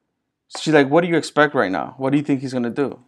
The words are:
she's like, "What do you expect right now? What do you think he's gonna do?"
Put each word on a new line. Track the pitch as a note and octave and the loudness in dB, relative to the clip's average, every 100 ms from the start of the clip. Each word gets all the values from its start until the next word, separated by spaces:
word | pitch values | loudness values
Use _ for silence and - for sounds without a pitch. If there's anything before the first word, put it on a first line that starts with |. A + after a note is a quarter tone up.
| _ _ _ _ _ - | _ _ _ _ _ -6
she's | D#3+ | 2
like, | D3+ C3+ | 4 4
"What | D#3+ | 2
do | F3+ | 2
you | E3 | -2
expect | - D3 D3 C#3 | 0 0 2 2
right | G2 | -2
now? | F2+ C2 - | -2 -6 -6
What | C3+ | -2
do | C#3+ | 0
you | |
think | C#3+ C3+ | 0 -4
he's | C3+ | -4
gonna | B2+ A#2 | -4 -4
do?" | B2+ C3 - | -4 -6 -8